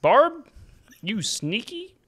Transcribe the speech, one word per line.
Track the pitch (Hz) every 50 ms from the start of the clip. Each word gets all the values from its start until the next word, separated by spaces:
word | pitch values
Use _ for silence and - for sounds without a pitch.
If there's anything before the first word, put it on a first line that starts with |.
Barb, | - 151 185 262 302 349 330 330 285 _ _ - - - - _ _ _ - _
you | - 175 214 220
sneaky | 156 - - - - 147 175 226 247 - 370 339 359 381 _ _ _